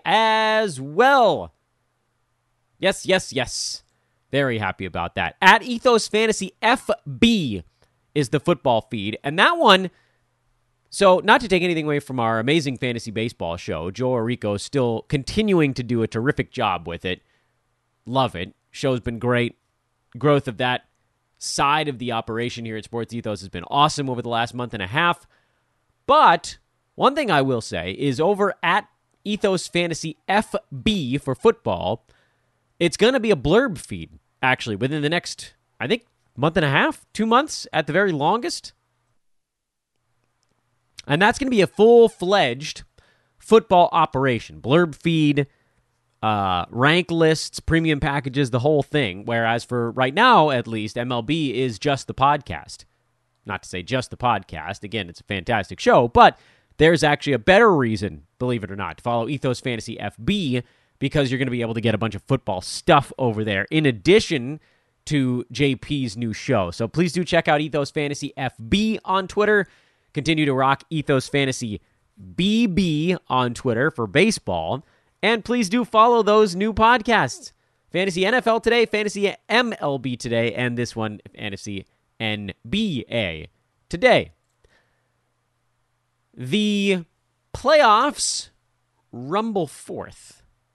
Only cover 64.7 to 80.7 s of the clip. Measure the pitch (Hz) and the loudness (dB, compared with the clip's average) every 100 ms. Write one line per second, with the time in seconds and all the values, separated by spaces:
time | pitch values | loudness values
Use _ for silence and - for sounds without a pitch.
64.7 | _ _ _ - 151 127 123 - 131 143 | _ _ _ -4 -2 0 -2 -6 -2 0
65.7 | 131 - 147 123 104 117 104 - 117 90 | -2 -4 -4 -4 -6 -6 -6 -2 0 0
66.7 | - 113 151 180 170 175 165 165 151 151 | -4 -4 0 0 0 0 0 2 0 0
67.7 | 147 139 156 143 143 143 - 131 - 113 | -4 -4 -4 -6 -6 -10 -8 -8 -8 -2
68.7 | 196 220 214 - 190 185 - 208 208 180 | 0 0 -2 -2 -2 -2 0 2 2 0
69.7 | _ _ _ _ 151 135 156 147 131 135 | _ _ _ _ -8 -2 0 0 2 2
70.7 | 139 - 160 139 135 - 139 135 127 117 | 0 -2 -6 0 -2 0 -2 -2 -4 -6
71.7 | 104 _ _ _ _ 92 87 190 226 233 | -8 _ _ _ _ -16 -2 0 2 2
72.7 | 170 180 151 170 180 - 127 123 117 131 | 0 0 0 -2 -4 -2 -2 0 -2 -2
73.7 | 113 151 - 110 90 214 - - 87 80 | 0 0 -2 -2 2 2 0 -4 -4 -4
74.7 | 127 - _ _ - 196 226 185 247 190 | -8 -10 _ _ -6 -2 -2 -2 -2 0
75.7 | 240 226 220 233 233 202 214 214 175 214 | -2 0 4 4 4 4 4 4 2 -2
76.7 | 202 220 247 226 214 131 - - _ _ | 2 4 4 2 0 0 -6 -18 _ _
77.7 | _ _ 170 190 170 185 247 226 226 226 | _ _ -4 -2 0 0 0 2 0 2
78.7 | 233 226 214 208 196 196 - - 214 240 | 2 2 0 -2 -2 -4 -4 -2 0 0
79.7 | 214 147 139 135 120 123 117 117 - 123 | -2 -4 -4 -4 -6 -2 0 0 0 -4